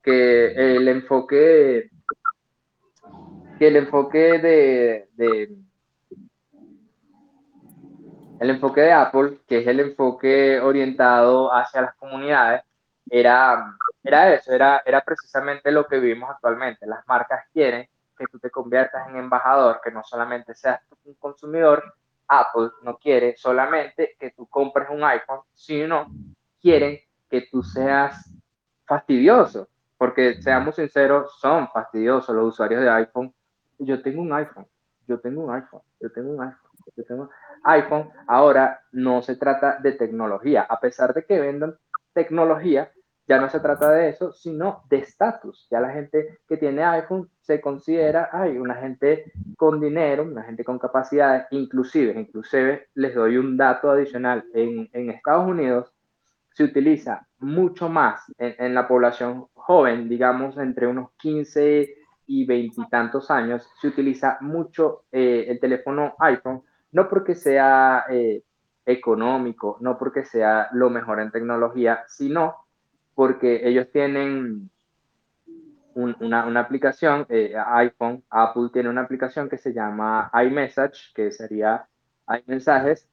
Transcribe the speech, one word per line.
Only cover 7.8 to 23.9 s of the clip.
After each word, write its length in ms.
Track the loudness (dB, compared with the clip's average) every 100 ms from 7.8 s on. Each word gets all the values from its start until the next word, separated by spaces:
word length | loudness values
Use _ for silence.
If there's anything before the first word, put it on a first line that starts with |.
| -20 -20 -20 -20 -20 -6
el 80 | -4
enfoque 320 | -2 0 4
de 120 | 6
Apple, 440 | 6 4 2 0 -4 _
que 120 | -2
es 80 | 0
el 140 | 0
enfoque 800 | -2 0 -2 0 0 4 4 2
orientado 920 | 2 2 -2 2 4 6 6 4 2
hacia 300 | 0 0 -4
las 120 | -6 _
comunidades, 640 | -14 -8 -2 2 2 0 _ _ _ _ -2
era, 680 | 4 6 6 4 2 -4 -8 -8 -6
era 300 | 2 6 6
eso, 180 | 4 2
era, 320 | 4 4 4 2
era 160 | 0
precisamente 680 | 0 -8 -6 -6 -6 -4 0
lo 160 | 0 2
que 140 | 0
vivimos 300 | 0 -2 -8
actualmente. 560 | -4 -2 -2 -6 -8 -12
Las 200 | -12 -2
marcas 380 | -2 -2 -8 -6
quieren 340 | 0 0 0 -10 _ _ _
que 60 | -16
tú 100 | -12
te 120 | -10
conviertas 580 | -10 -2 0 0 -4 -12
en 80 | -12
embajador, 640 | -4 -2 2 4 4 0
que 80 | -8
no 140 | -12
solamente 500 | -12 -8 -6 -8 -12
seas 260 | -6 -4 -4 _ _
un 120 | -20
consumidor, 680 | _ -14 -14 -8 2 4 4 0 _ _ _ 2
Apple 420 | 2 4 -2 -4 -6
no 140 | -14 -6
quiere 400 | 0 2 2 -2
solamente 800 | -2 0 0 -2 -4